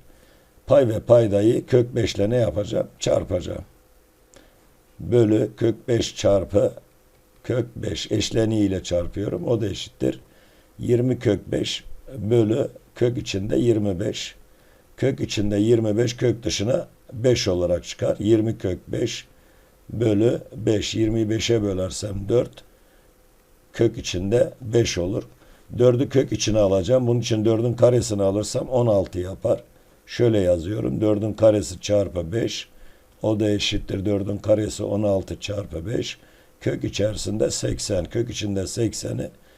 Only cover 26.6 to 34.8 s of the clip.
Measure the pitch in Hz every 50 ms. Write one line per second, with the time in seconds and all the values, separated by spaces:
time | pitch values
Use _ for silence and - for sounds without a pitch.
26.6 | 104 95 98 95 87 101 127 127 123 117 120 120 120 - 113 110 104 113 113 110
27.6 | 117 123 113 - 117 123 123 120 - - 107 101 98 98 98 107 104 - - 127
28.6 | - - 127 120 123 113 101 98 87 - - 90 90 92 95 - - 117 - -
29.6 | - - _ _ _ _ _ _ _ - - - 120 117 110 104 92 90 90 85
30.6 | 78 95 107 120 117 - 67 80 107 107 107 104 107 107 - - 110 110 107 104
31.6 | 87 - 90 82 - - 104 101 98 87 85 87 82 80 104 117 - - - -
32.6 | - - - - - - - _ _ _ _ _ - 107 107 104 110 104 104 101
33.6 | - - 104 - - - - 101 92 104 101 98 98 101 104 101 - 107 107 107
34.6 | 107 98 - -